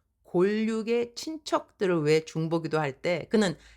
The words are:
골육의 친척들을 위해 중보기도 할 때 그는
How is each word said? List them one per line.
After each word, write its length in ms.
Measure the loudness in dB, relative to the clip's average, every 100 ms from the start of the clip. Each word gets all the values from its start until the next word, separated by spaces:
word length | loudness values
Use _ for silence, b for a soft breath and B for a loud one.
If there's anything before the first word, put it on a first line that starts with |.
| _ _
골육의 880 | -6 0 2 2 0 -2 0 -2 -2 -8
친척들을 920 | -10 -10 -4 -4 -4 -4 0 2 4
위해 200 | 2 2
중보기도 540 | -4 -2 -2 0 -2
할 220 | -2 -4
때 260 | -4 -4 0
그는 280 | 2 2 -2 b